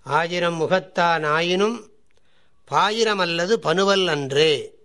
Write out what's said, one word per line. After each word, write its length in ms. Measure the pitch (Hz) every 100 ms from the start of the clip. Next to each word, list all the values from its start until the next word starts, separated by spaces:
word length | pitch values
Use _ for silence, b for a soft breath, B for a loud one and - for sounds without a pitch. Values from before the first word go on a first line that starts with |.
"ஆயிரம் 600 | 135 147 170 175 170 170
முகத்தான் 640 | 156 185 185 - 170 165 151
ஆயினும் 680 | 156 175 185 214 233 - - _ _ _ _ _ _ -
பாயிரம் 540 | 143 190 220 220 202
அல்லது 400 | 175 170 175 226
பனுவல் 480 | 156 170 196 196 180
அன்றே" 680 | 147 135 135 156 139 107 -